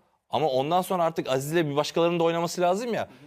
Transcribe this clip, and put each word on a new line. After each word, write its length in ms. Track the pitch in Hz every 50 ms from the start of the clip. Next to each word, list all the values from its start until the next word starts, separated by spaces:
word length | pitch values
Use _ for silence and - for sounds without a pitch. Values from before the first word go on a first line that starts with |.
| _ _ _ _ _ _
Ama 200 | - 120 151 151
ondan 320 | 127 131 135 151 175 185
sonra 220 | 175 - 196 175 165
artık 260 | 165 165 180 139 -
Aziz'le 260 | 131 135 139 147 165
bir 200 | 175 160 147 139
başkalarının 440 | 147 147 - - 175 165 170 175 170
da 40 | 165
oynaması 380 | 170 165 170 170 170 - 180
lazım 320 | 180 175 185 208 254 240 208
ya. 160 | 135 101 - - - 147